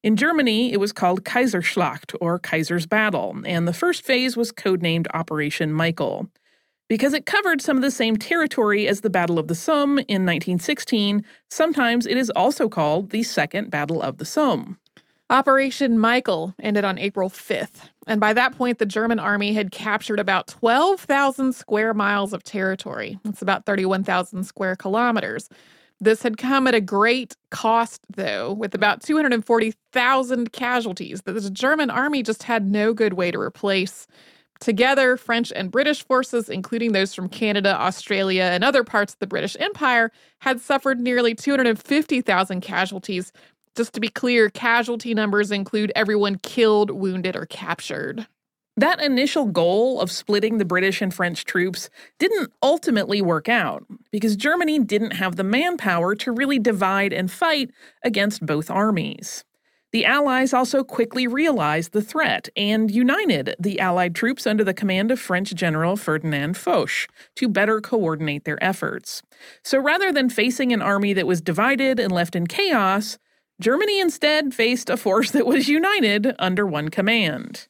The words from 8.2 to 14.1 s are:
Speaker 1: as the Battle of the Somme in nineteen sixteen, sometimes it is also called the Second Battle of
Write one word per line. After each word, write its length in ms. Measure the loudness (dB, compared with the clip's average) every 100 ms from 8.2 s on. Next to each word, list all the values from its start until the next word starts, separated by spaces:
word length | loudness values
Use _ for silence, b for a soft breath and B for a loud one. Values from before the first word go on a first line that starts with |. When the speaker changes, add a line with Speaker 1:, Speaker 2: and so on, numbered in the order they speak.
| 0 0 0 0 2 2 0
Speaker 1:
as 140 | 0
the 80 | 0
Battle 300 | 0 0 0
of 100 | -2
the 60 |
Somme 460 | -4 0 2 2 0
in 260 | 0 0 2
nineteen 320 | 0 0 -2
sixteen, 640 | -2 -4 -2 0 2 0 -4 B B
sometimes 560 | 0 0 2 2 2 0
it 120 | 0
is 100 | 0 2
also 320 | 0 2 -2
called 420 | 0 0 0 -2
the 120 | -4
Second 480 | -2 -2 -2 -4 -6
Battle 320 | -6 -4 -4
of 160 | -4